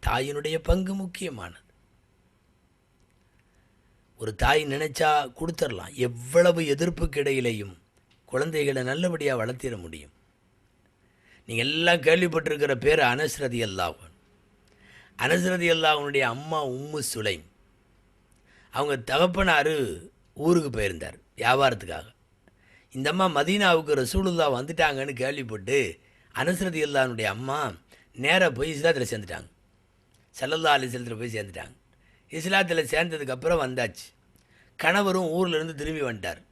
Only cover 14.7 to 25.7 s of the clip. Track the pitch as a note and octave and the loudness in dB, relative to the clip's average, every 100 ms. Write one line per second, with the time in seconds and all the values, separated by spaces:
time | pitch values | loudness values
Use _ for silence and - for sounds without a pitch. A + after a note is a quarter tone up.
14.7 | _ - - - - B2 E3+ F3+ F3+ E3+ | _ -20 -20 -20 -6 0 2 2 0 2
15.7 | E3 D#3+ D3+ C#3+ C#3+ B2+ A#2+ D3+ D#3+ C#3+ | 2 4 2 2 0 0 -2 -4 -4 -2
16.7 | B2+ C#3+ D3+ C#3 A#2 G#2+ F2 D#2 _ _ | -6 -8 -6 -6 -4 -4 -4 -8 _ _
17.7 | _ _ _ _ _ _ _ _ _ _ | _ _ _ _ _ _ _ _ _ _
18.7 | - D3 C3+ A2+ C3+ F3+ F3+ F#3+ D#3 C#3+ | -4 -2 -2 -2 2 2 4 4 4 4
19.7 | D#3 A#2+ D#2+ E2+ _ _ - D3+ F3 D3 | 2 -2 -4 -14 _ _ -4 2 4 2
20.7 | A2 G2+ E2+ D#2 D#2 _ - A#2 C3 C#3 | -2 -4 -4 -10 -14 _ -4 2 4 4
21.7 | A#2 F#2 D#2+ - _ _ _ _ _ _ | 2 -8 -12 -12 _ _ _ _ _ _
22.7 | _ _ C3 C#3 E3+ F#3 D3 D3+ G3+ G3 | _ _ -4 -2 2 2 2 2 4 6
23.7 | E3 D3+ C#3+ B2+ F#3+ F#3+ E3+ D#3 B2 C#3 | 4 4 0 2 0 0 2 2 2 -4
24.7 | D#3+ D#3+ C3+ C#3 B2+ B2+ C#3+ B2 G#2+ F#2+ | 0 2 2 -6 -2 -4 -2 -6 -8 0